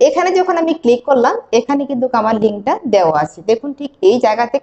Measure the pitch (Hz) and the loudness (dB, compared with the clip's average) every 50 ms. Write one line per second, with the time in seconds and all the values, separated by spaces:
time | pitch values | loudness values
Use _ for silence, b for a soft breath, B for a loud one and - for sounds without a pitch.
0 | 247 302 - 339 359 370 370 370 370 370 359 330 330 330 311 320 - 233 240 240 | 2 2 2 0 0 2 2 0 0 0 0 0 0 -2 -2 0 0 0 0 0
1 | - - 277 254 233 277 403 466 - _ - 233 247 - 285 277 277 269 277 240 | 0 0 0 2 2 0 0 -4 -4 _ -2 -2 0 0 -2 -2 -2 -4 -4 -4
2 | 262 254 247 233 214 220 226 214 208 220 208 208 208 254 349 466 359 254 202 196 | -2 -2 0 0 0 0 0 0 0 0 -2 -2 -4 -4 -4 -2 -2 0 2 2
3 | 180 160 156 147 151 151 - - 165 202 226 226 - 285 269 - 285 277 - _ | 2 2 2 0 -2 -4 -8 -6 -2 -2 -2 -2 -4 -8 -8 -8 -10 -12 -6 _
4 | - 370 320 - - 220 220 233 240 226 - 277 | 2 2 4 4 2 0 0 0 -2 -2 -4 -6